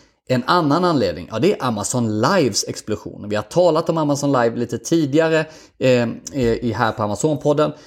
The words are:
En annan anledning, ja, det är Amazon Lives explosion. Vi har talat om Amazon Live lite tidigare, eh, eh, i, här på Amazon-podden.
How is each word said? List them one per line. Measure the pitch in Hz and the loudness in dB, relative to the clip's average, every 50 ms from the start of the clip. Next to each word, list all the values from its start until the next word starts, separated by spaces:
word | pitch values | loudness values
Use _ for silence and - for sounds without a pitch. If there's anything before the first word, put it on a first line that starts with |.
| _ _ _ _ _ - | _ _ _ _ _ -2
En | 131 123 120 | -2 -2 0
annan | - 175 180 165 143 143 170 185 | 2 2 2 4 4 2 2 2
anledning, | 180 160 135 107 90 82 80 85 - | 2 2 2 0 0 -2 -6 -8 -8
ja, | 110 110 | -4 0
det | 131 196 | 2 2
är | 208 - 139 | 0 0 -2
Amazon | 127 117 104 101 - - 123 120 110 107 107 | -4 -2 -4 -4 -4 -2 -2 -2 -2 0 0
Lives | 113 147 196 190 143 117 98 - - - | 0 2 2 2 2 0 0 -2 -6 -6
explosion. | 110 - - - 104 - - - 85 - 101 104 | -8 -10 -8 -8 -8 -6 -8 -12 -14 -12 -8 -6
Vi | 104 | -4
har | 104 | -4
talat | 104 - - 165 180 175 156 156 165 - | -4 -2 0 2 4 4 4 2 0 0
om | 165 165 | 0 0
Amazon | 156 147 143 139 151 143 | 0 0 0 0 0 0
Live | 139 127 117 117 117 | 2 2 2 2 0
lite | 117 120 117 123 113 | -2 -4 -4 -6 -6
tidigare, | - - 165 170 156 131 135 156 160 160 160 156 156 156 - - - - _ - | -4 0 0 0 2 2 2 2 2 4 2 0 0 -2 -8 -20 -20 -20 _ 0
eh, | - 131 127 123 120 113 - - - - | 2 4 4 4 2 0 -4 -8 -12 -10
eh, | - 139 123 117 113 - 123 | -4 -2 0 0 0 0 -2
i, | 120 107 | -4 -2
här | 117 123 110 | 0 0 -2
på | 107 - | 0 -2
Amazon-podden. | 107 104 104 - - 156 151 139 - 147 147 143 151 151 147 - - | -4 -4 -2 -2 -2 -2 -2 0 0 0 2 2 0 -2 -2 -8 -16